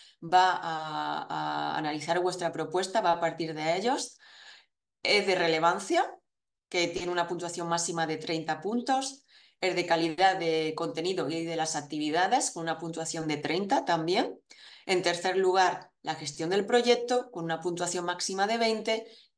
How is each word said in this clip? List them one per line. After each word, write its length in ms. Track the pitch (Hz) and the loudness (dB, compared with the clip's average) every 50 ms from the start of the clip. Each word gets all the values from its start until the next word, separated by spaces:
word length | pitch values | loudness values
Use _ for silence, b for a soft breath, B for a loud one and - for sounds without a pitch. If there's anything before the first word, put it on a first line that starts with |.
| B B B B | B B B B
va 280 | 165 165 180 185 185 185 | -2 4 6 6 6 6
a, 760 | 175 - 165 170 160 156 156 156 151 151 151 147 147 156 - - | 4 0 -2 -4 -6 -6 -6 -6 -4 -4 -4 -2 -4 -4 -6 -6
a 480 | 160 156 151 151 147 147 151 151 151 - | -4 -4 -4 -2 -2 -2 -2 -2 -2 -2
analizar 420 | 156 147 156 151 143 170 170 180 | -2 -4 -4 -4 -2 0 0 2
vuestra 320 | 180 180 175 - 170 165 | 2 0 -2 -2 -4 -4
propuesta, 480 | 165 160 156 156 180 185 190 190 - 220 | -2 -4 -4 -2 -2 -2 -2 0 0 2
va 120 | 190 170 | 4 4
a 80 | 170 165 | 2 2
partir 340 | 170 160 156 - 165 160 151 | 2 -2 -2 -2 -6 -6 -4
de 220 | 156 156 165 170 | -2 0 0 0
ellos. 420 | 190 214 247 285 - - - - B B B B B B B B B B B B _ _ _ _ _ | 0 2 0 0 0 -4 -8 -12 B B B B B B B B B B B B _ _ _ _ _
Es 240 | - - 202 202 190 | 0 2 2 4 4
de 80 | 196 180 | 2 2
relevancia, 840 | 180 170 165 160 160 165 170 185 202 202 - 330 339 415 - - - _ _ _ _ _ _ _ _ _ - | 2 2 2 2 4 4 4 2 2 0 0 2 2 2 0 -4 -16 _ _ _ _ _ _ _ _ _ -4
que 160 | - 180 170 170 | -2 0 0 0
tiene 240 | - - 175 180 | -2 -4 -4 -2
una 160 | 180 175 170 170 | 0 0 0 -2
puntuación 400 | 180 170 175 170 - 180 170 170 | -2 -6 -6 -6 -6 -6 -2 -2
máxima 380 | 170 170 - - 170 165 156 | 0 0 -2 -2 -2 -2 -2
de 100 | 156 156 | -2 -2
treinta 440 | 156 - - 165 160 156 156 156 151 | -4 -4 -4 -4 -4 -2 -4 -4 -4
puntos. 640 | - 202 233 240 233 - 262 269 269 277 - - b b b b b b b b | -4 -4 -4 -2 0 0 0 0 0 -4 -8 -12 b b b b b b b b
Es 140 | 190 185 165 | -2 0 0
de 120 | 175 170 | 0 2
calidad 500 | 170 165 165 165 165 151 170 190 190 185 | 2 2 2 2 0 2 4 4 4 4
de 380 | 180 170 165 160 160 156 156 156 | 4 0 0 2 2 0 0 -2
contenido 520 | - 170 156 - 165 165 185 185 170 139 139 | -4 -4 -4 -4 -4 -2 -2 -2 -2 -2 -2
y 160 | 165 165 165 | -2 -4 -4
de 120 | 165 165 | -4 -2
las 200 | 160 156 156 - | -2 -2 -2 -2
actividades, 760 | 147 143 - 160 151 151 147 156 175 185 202 240 277 - - | -6 -6 -6 -6 -4 -2 0 2 2 2 4 2 2 0 0
con 100 | - 170 | -4 -6
una 160 | 165 165 160 165 | -4 -4 -4 -4
puntuación 500 | 170 165 165 160 165 - - 160 160 151 | -6 -8 -6 -6 -6 -6 -4 -4 -2 -2
de 80 | 147 | -2
treinta 480 | 147 147 151 160 185 202 196 269 277 277 | -2 -2 0 0 0 0 2 0 0 2
también. 540 | - 170 165 160 170 185 233 320 - - - _ B B B B B B B B | 2 0 2 2 2 2 2 0 -2 -4 -12 _ B B B B B B B B
En 160 | - 185 175 | 0 0 2
tercer 340 | - 175 170 170 - 185 185 | 2 2 0 0 0 0 2
lugar, 540 | 190 190 185 180 190 185 175 - - - - _ _ | 4 4 4 6 6 4 4 2 -2 -10 -16 _ _
la 120 | - 156 151 | -8 -8 -8
gestión 340 | - 147 139 - - 160 165 | -6 -8 -10 -6 -4 -2 0
del 160 | 196 208 202 | 2 0 2
proyecto, 640 | 220 247 240 233 240 240 240 240 247 247 247 247 - | 4 2 4 6 4 4 4 2 0 0 0 -2 -4
con 140 | - 175 165 | -8 -6 -4
una 160 | 165 165 165 | -4 -4 -2
puntuación 460 | 170 180 170 170 175 170 185 180 175 | -2 -4 -2 -2 -2 -2 -2 -2 -2
máxima 400 | 175 180 180 - - 190 196 202 | -2 -4 -4 -4 -4 0 0 0
de 100 | 214 233 | 0 2
veinte. 500 | 233 233 220 220 214 214 226 220 226 B B B B B B B | 2 2 2 0 0 0 -2 -2 -2 B B B B B B B